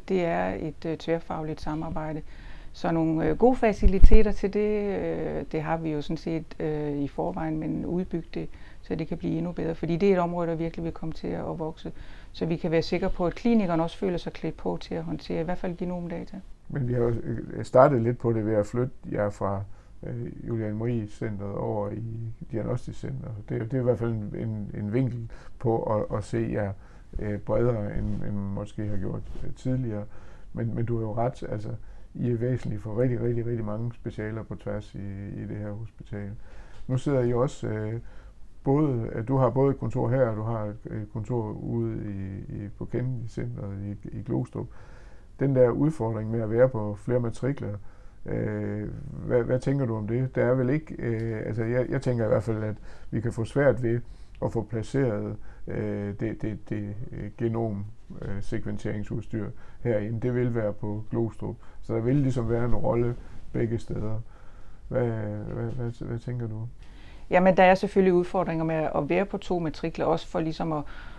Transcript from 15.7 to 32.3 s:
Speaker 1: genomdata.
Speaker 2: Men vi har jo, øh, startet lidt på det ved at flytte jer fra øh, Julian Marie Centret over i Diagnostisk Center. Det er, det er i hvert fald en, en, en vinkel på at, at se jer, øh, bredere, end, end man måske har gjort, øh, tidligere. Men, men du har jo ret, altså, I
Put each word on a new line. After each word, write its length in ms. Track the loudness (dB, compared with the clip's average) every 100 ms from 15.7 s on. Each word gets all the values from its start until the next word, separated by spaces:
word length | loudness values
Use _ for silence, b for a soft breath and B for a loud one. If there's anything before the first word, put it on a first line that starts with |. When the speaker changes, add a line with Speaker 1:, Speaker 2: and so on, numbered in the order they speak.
| -4
Speaker 1:
genomdata. 640 | -4 -4 -6 -8 -8 -12 -14 -16 -6
Speaker 2:
Men 180 | -4 0
vi 60 |
har 80 | 2
jo, 80 | 2
øh, 560 | 0 -2 -6 -6 -8 4
startet 360 | 8 8 8
lidt 160 | 2 2
på 160 | 2
det 120 | 2 2
ved 80 |
at 120 | 2 2
flytte 260 | 0 -2 -4 -6
jer 180 | -2 -2
fra 340 | 0 -2 -2 -6 b b -12 -8
øh, 400 | -6 -8 -8 -4
Julian 300 | -2 -2 -2
Marie 300 | -2 -2 -4
Centret 480 | -6 -6 -4 -4 -4
over 360 | -2 -2 -2
i 420 | -4 -6 -6 -8 -8 -6
Diagnostisk 480 | -4 -2 -2 -4 -6
Center. 300 | -6 -6 -8 -10 -6
Det 80 | -4
er, 60 |
det 100 | -2
er 60 | 2
i 40 |
hvert 160 | 2 2
fald 120 | 0
en, 240 | -2 -4 -6
en, 340 | -4 -4 -6
en 200 | -6 -2
vinkel 360 | 0 0 -2 -8 B B -4
på 240 | 0 0
at, 340 | 2 0 0 -4
at 60 |
se 260 | -2 -2 0
jer, 220 | 0 -2 -6 B B B -4
øh, 200 | -4 -4
bredere, 580 | 0 2 2 2 -2 -2
end, 100 | -2
end 280 | -2 -2 -2
man 180 | -4
måske 340 | -4 -6 -6 0
har 100 | 0
gjort, 240 | 0 -4 -6 -4
øh, 100 | -4
tidligere. 500 | -2 -2 -2 -2 -4 -6 B B B B
Men, 220 | -6 -4 -2
men 100 | -2
du 100 | -2
har 60 |
jo 140 | -2 0
ret, 280 | -2 -2 -6
altså, 200 | -6 -6 -8 b b b
I 180 | -4 -2